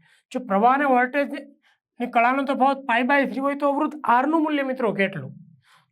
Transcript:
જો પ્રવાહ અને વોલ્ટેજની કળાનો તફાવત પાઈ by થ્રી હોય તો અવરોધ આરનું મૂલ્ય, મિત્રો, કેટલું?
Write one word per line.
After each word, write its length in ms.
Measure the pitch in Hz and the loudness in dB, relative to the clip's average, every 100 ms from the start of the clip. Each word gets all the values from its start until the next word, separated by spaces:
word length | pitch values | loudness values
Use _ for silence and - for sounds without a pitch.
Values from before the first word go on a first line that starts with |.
| _ _ - | _ _ -10
જો 80 | 254 | -8
પ્રવાહ 340 | 254 196 240 | -2 2 4
અને 120 | 269 | 4
વોલ્ટેજની 1300 | 285 247 254 285 285 285 - _ _ _ _ - 240 | 4 2 2 0 -2 -6 -14 _ _ _ _ -10 -2
કળાનો 300 | 240 233 269 | 2 2 2
તફાવત 420 | 277 247 269 269 | -2 0 0 0
પાઈ 160 | - 233 | -2 0
by 280 | 254 285 226 | 2 2 0
થ્રી 100 | 226 | -2
હોય 160 | 277 | -4
તો 140 | 285 285 | -2 -2
અવરોધ 260 | 277 302 - | 0 -4 -4
આરનું 400 | - 240 285 320 | 0 2 2 0
મૂલ્ય, 200 | 302 294 | 0 -2
મિત્રો, 300 | 262 262 226 | -2 -2 -2
કેટલું? 400 | 196 190 160 131 - - _ _ _ _ | 0 -2 -4 -12 -16 -20 _ _ _ _